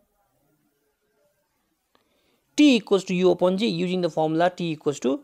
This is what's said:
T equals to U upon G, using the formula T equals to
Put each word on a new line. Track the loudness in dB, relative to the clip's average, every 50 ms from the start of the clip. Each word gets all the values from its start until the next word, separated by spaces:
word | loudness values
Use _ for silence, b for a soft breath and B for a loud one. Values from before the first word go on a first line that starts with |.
| _ _ _ _ _ _ _ _ _ _ _ _ _ _ _ _ _ _ _ _ _ _ _ _ _ _ _ _ _ _ _ _ _ _ _ _ _ _ _ _ _ _ _ _ _ _ _ _ _ _ _
T | 4 4 4 4
equals | 2 2 0 -2 -2 0
to | -2 -2
U | 2 2 2
upon | 2 2 0 0 0 0
G, | -2
using | -4 -2 -4 -4 -4 -4 -4
the | -4 -4
formula | -4 -4 -4 -2 0 0 0 -2
T | -2 -4 -6 -6
equals | -6 -4 -6 -6 -6 -4
to | -4 -4 -4 -6